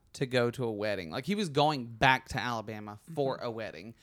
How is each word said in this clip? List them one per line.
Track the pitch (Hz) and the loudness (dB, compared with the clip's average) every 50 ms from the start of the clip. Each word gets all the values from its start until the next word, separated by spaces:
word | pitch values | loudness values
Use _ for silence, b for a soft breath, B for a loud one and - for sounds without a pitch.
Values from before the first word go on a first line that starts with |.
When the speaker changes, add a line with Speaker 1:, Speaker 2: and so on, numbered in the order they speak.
| _ _ - | _ _ -6
Speaker 1:
to | - 151 | -4 -2
go | 123 123 127 120 120 117 | 2 4 4 4 4 2
to | 131 127 | 0 -2
a | 113 110 | -2 -2
wedding. | 101 104 107 101 95 90 78 | 0 0 0 0 0 -2 -4
Like, | 80 120 131 | -6 -6 -2
he | 160 202 | -2 -2
was | 208 214 165 | 0 0 0
going | 135 147 143 151 156 139 120 | 2 4 4 4 4 0 -4
back | 117 113 110 139 135 131 127 - - | -8 -2 4 6 6 6 6 2 -2
to | - 131 | -4 -4
Alabama | 101 123 120 113 107 107 110 107 104 104 104 107 - - 165 | -2 -2 -4 -4 -6 -6 -10 -10 -10 -12 -14 -14 -14 -8 -4
for | 151 139 135 123 - | -2 0 0 0 -2
Speaker 2:
Mm-hmm. | - | -4
Speaker 1:
a | 120 | -6
wedding. | 113 113 110 95 - 78 90 113 117 b | -6 -6 -8 -8 -10 -12 -14 -14 -16 b